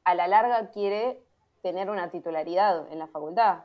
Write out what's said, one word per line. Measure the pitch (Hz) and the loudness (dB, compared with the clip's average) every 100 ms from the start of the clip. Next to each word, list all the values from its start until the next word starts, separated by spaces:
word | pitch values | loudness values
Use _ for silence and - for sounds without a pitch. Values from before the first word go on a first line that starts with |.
a | 180 | 0
la | 175 175 | 2 4
larga | 208 240 233 220 | 4 4 2 -2
quiere | 208 202 208 247 254 _ _ _ _ | -4 -2 0 -2 -6 _ _ _ _
tener | 185 180 196 | -6 -4 -4
una | 208 175 | -4 -6
titularidad | 170 170 160 160 180 208 165 139 | -6 -6 -4 0 2 2 2 -4
en | 160 | -10
la | 160 | -10
facultad, | 151 151 185 220 170 | -8 -4 2 2 2